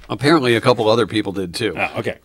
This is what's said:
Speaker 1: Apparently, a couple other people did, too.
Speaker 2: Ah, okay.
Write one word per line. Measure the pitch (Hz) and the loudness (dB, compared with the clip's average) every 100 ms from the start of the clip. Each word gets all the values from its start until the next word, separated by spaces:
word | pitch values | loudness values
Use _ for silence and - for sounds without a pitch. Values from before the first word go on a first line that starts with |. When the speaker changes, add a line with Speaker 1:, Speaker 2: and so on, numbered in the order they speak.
| - | -10
Speaker 1:
Apparently, | 110 143 165 123 | -2 2 4 4
a | 113 | 2
couple | 131 120 110 | 2 2 4
other | 117 104 | 2 2
people | 113 104 | -2 -4
did, | 95 90 | -4 -6
too. | 87 107 85 | -4 -4 -4
Speaker 2:
Ah, | 95 - | -6 -6
okay. | 117 - | -8 -8